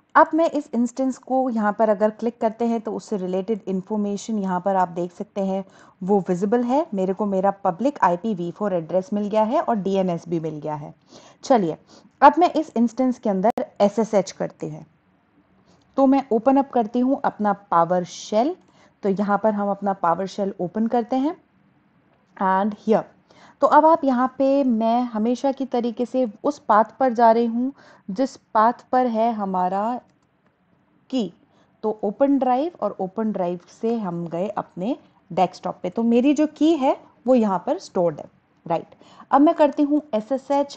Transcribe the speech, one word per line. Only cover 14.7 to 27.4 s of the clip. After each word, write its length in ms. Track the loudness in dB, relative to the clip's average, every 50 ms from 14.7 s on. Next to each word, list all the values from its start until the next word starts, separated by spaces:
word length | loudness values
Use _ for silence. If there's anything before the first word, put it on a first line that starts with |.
| -12 -12 -16 -20 _ _ _ _ _ _ _ _ _ _ _ _ _ _ _ _ _ _ _ _ -2
तो 100 | 2 2
मैं 200 | 4 4 2 0 0 -2
ओपन 240 | 0 2 2 4
अप 140 | 2 2 0
करती 300 | 0 -2 -2 0 -2 -2
हूँ 200 | 0 0 0 0 -2
अपना 440 | -4 -4 -2 -2 -2 -2 -2 -4 0
PowerShell। 840 | 2 2 2 2 2 -2 -2 -4 -10 -14 -10 -4 0 0 0 0 -2 -8 _ _ _ _ _ _ _ _ -4
तो 60 | -2
यहाँ 320 | -2 -2 0 0 0 0 2
पर 100 | 0 0
हम 160 | 0 -2 -2
अपना 260 | -4 -4 -2 -4 -4 -2
PowerShell 500 | 0 0 0 0 -2 -8 -6 -6 -6 -6 -4 -6
ओपन 260 | -6 -6 -4 -2 -2
करते 300 | -2 -2 -2 -2 -2 -2
हैं 200 | -2 -2 -2 -4 -6 _ _ _ _ _ _ _ _ _ _ _ _ _ _ _ _ _ _ _ -4 -2
and 360 | 0 2 2 0 -2 -4 -6
here। 240 | -2 0 0 0 0 -4 _ _ _ _ _ _ -20 -18 -6 -2
तो 80 | 0 4
अब 180 | 6 6 6
आप 180 | 6 4 4 2
यहाँ 300 | 0 0 0 0 -2 0 0
पे, 260 | 2 2 2 2 2
मैं 380 | 2 2 0 2 0 0 0 0
हमेशा 500 | -2 -4 -2 -2 -2 -2 0 -2 -2 -2
की 140 | -2 -4
तरीके 400 | -4 -2 -2 -2 -2 -4 -4 -6
से 220 | -4 -2 -2 -2 -2 -4 -4 -4
उस 140 | -4 -4 -4
पाथ 260 | _ 4 4 4 4 2 0 0
पर 120 | 0 0 2
जा 200 | 4 6 6 6
रही 140 | 6